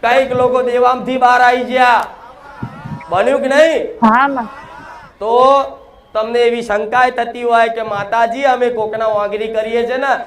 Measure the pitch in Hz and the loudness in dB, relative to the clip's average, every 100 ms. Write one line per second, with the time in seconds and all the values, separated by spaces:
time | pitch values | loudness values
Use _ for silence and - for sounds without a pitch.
0 | 233 262 254 247 247 254 254 240 247 254 | 2 2 2 0 0 2 0 2 2 0
1 | 208 254 247 247 247 254 247 254 247 226 | -2 2 4 6 4 2 0 2 4 2
2 | - - - - - - - - - - | 0 -12 -20 -20 -20 -16 -16 -16 -14 -14
3 | - 175 226 269 247 277 320 285 - - | -6 -2 0 0 0 2 2 2 -4 0
4 | 226 226 277 269 220 - - - - - | 2 4 2 -2 -8 -14 -20 -20 -20 -20
5 | - _ 208 240 262 277 277 - - - | -20 _ -2 4 6 4 0 -10 -20 -20
6 | _ 214 220 240 240 240 233 208 214 240 | _ -6 -2 2 2 0 -2 -4 -2 2
7 | 254 247 240 240 240 233 226 233 220 202 | 0 0 -6 -4 0 2 2 -2 -6 -6
8 | 202 226 233 254 277 247 240 220 214 220 | -4 -2 0 0 0 2 0 -2 -6 -2
9 | 220 208 208 208 220 220 220 233 233 254 | -2 -2 -4 -6 -6 -4 -4 -4 -2 -2
10 | 277 247 | -2 -2